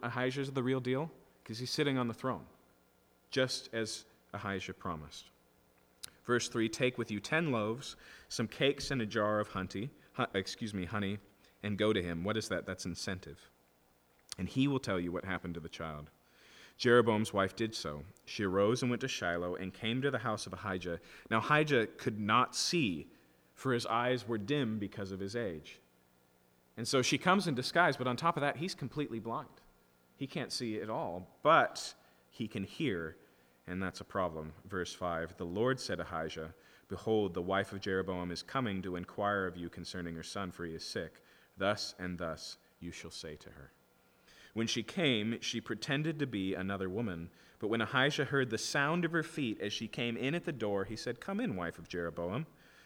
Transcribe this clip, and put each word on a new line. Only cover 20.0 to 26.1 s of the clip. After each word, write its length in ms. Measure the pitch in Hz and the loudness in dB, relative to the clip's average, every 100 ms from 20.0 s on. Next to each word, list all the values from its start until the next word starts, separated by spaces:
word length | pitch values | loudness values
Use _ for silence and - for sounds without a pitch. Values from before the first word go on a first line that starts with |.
to 80 | 139 | 2
the 80 | 127 | 0
house 280 | 113 107 - | 0 -2 -4
of 60 | |
Ahijah. 480 | 92 104 95 87 82 - - - | -6 -2 -2 -2 -6 -8 -18 0
Now 80 | 113 | 2
Ahijah 480 | - 151 156 127 107 | 6 6 6 4 4
could 340 | - 123 107 | 0 -2 0
not 340 | 104 120 - | 4 6 6
see, 540 | - - 175 113 78 - - _ _ _ | 2 2 2 2 0 -8 -18 _ _ _
for 180 | - 131 | -4 0
his 140 | 120 - | 0 2
eyes 420 | 113 123 127 107 | 2 2 0 0
were 100 | 113 | -2
dim 400 | 101 147 117 107 | 0 0 2 0
because 320 | 101 - 95 | -4 -4 -6
of 80 | 95 | -4
his 160 | 98 | -4
age. 460 | 120 107 80 - - _ _ _ | -2 -4 -6 -10 -18 _ _ _